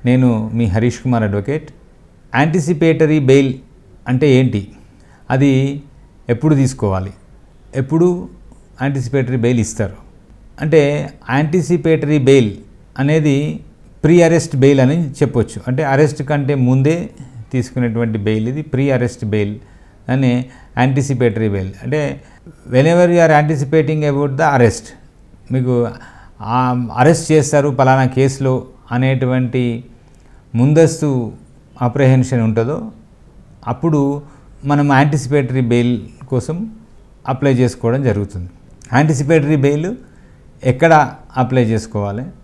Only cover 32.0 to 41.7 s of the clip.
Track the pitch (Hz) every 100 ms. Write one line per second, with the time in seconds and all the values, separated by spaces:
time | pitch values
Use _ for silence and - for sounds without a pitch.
32 | 131 131 127 123 110 110 117 160 220 -
33 | - - - - - - - 117 165 156
34 | 139 143 147 - - - 135 143 143 135
35 | 143 147 120 147 123 131 120 120 120 120
36 | 95 - - 127 - 165 220 - - -
37 | - - - 127 139 127 123 - 117 131
38 | 131 104 98 92 87 - - - - 127
39 | 151 135 143 165 139 156 139 147 175 247
40 | - - - - - - 131 127 165 156
41 | 131 - - - 120 127 110